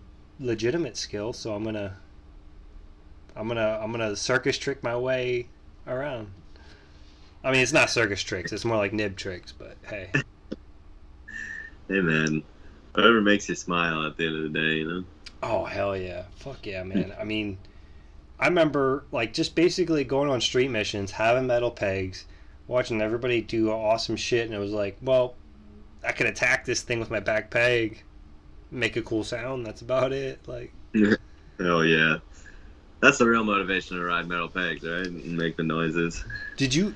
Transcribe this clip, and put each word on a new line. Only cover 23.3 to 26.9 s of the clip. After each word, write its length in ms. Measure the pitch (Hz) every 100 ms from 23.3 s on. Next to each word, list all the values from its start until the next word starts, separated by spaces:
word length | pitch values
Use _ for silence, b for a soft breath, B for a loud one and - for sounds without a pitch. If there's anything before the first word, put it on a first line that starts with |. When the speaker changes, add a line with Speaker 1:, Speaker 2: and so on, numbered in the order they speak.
| 120
Speaker 1:
do 300 | 101 113 107
awesome 440 | 110 107 113 - 110
shit, 300 | - 120 113
and 80 | 107
it 40 |
was 120 | 101
like, 260 | 107 101 -
well, 340 | 131 131 123 - - - - - - -
I 120 | 117
could 140 | - 120
attack 360 | 98 123 127
this 180 | - 113
thing 180 | -